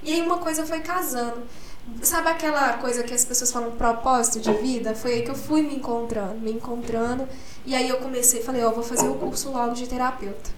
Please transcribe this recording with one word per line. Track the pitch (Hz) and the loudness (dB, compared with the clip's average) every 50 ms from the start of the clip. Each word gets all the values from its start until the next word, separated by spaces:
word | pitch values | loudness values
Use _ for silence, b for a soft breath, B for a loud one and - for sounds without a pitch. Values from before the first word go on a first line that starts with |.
| - | -2
e | 302 311 | 0 0
aí | 339 | 2
uma | 339 339 359 330 | 2 2 2 2
coisa | - 320 311 311 311 | 0 -2 0 -2 -2
foi | - 330 320 | -2 -2 -4
casando. | 311 339 359 359 339 294 254 247 240 233 240 240 240 233 B B B B B B B - 226 233 - | -2 0 0 0 0 0 0 -2 -2 -2 -4 -6 -8 -8 B B B B B B B -8 -8 0 0
Sabe | - 339 330 320 330 | 2 2 4 2 2
aquela | 330 330 - 311 302 285 269 254 233 | 2 2 2 2 2 4 4 4 2
coisa | - - 247 240 247 233 | 2 0 0 0 0 0
que | 233 247 | 0 2
as | 240 233 | 2 2
pessoas | - 247 247 262 247 | 2 2 0 0 2
falam, | - 240 240 233 | 0 0 -2 -2
propósito | 233 233 247 233 226 233 - - 262 247 233 226 - 226 | -2 2 2 2 2 4 4 4 4 4 4 2 0 0
de | 220 220 214 214 | 2 2 2 2
vida? | 226 262 262 233 196 220 220 | 2 0 0 0 0 -2 -2
Foi | 220 - 247 240 | -2 0 0 0
aí | 233 233 | 0 0
que | 240 | -2
eu | 269 | -4
fui | 269 - - 302 311 302 | -4 -2 2 4 4 4
me | 294 285 | 2 0
encontrando, | 269 254 - 233 233 233 233 226 220 202 185 202 | -4 -2 -2 -2 -2 -2 -2 -2 -2 -2 -4 -4
me | 226 226 220 | -4 -4 -4
encontrando. | 220 226 - 254 240 233 233 - 226 226 233 240 247 262 269 262 B B B B B B B | -4 -4 -4 -4 -6 -4 -4 -2 -2 0 0 0 0 -2 -4 -4 B B B B B B B
E | 269 269 | 0 0
aí | 262 254 262 | 2 2 2
eu | 262 254 | 2 0
comecei, | 254 262 262 247 240 - - 240 233 | 0 -2 -2 2 4 4 4 4 0
falei, | - 262 247 233 | 0 0 2 4
"Ó, | 226 | 4
vou | 220 233 233 | 2 2 -2
fazer | - 254 233 247 254 | -2 2 2 2 2
o | 269 | 2
curso | - 254 262 262 - - 277 | 0 -2 -2 -2 -2 -4 -2
logo | 269 254 240 240 240 | -2 0 0 0 0
de | 247 247 254 | -2 -4 -4
terapeuta." | 254 247 254 254 262 - 208 196 202 - - - - | -2 0 0 0 -2 -2 -6 -6 -6 -6 -4 -4 -6